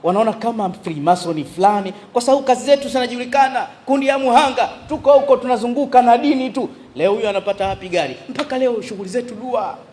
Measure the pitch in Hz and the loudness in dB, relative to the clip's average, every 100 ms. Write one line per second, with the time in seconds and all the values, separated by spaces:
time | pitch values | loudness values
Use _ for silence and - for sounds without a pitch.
0 | 160 190 220 - 233 226 196 - 185 151 | 0 2 0 -2 -6 -4 -6 -6 -10 -4
1 | 151 180 175 160 139 - 196 208 190 - | 0 0 0 -6 -6 2 2 2 -4 -12
2 | - 247 240 277 269 240 240 277 254 262 | -6 -4 2 2 2 0 2 2 2 -4
3 | 247 240 247 277 269 254 196 - - 277 | -4 -6 -4 0 2 0 -8 -12 -2 0
4 | 269 269 262 240 285 254 208 - - 311 | 2 0 4 4 4 0 -2 -4 -10 -2
5 | 269 285 277 254 254 247 240 240 269 247 | 6 6 6 2 2 -2 -2 -2 4 4
6 | 247 240 285 269 262 233 214 - - 127 | 6 4 4 0 -2 -4 -6 -10 -18 -2
7 | 175 214 220 196 190 196 196 190 185 175 | 0 0 -2 -2 -4 -4 -4 -6 -4 -4
8 | 147 127 - 262 294 262 262 226 - 196 | -4 -8 -12 -8 -6 -2 -2 -2 -8 -12
9 | 190 233 240 214 254 240 196 - - | -8 -8 -8 -12 -6 -6 -6 -10 -18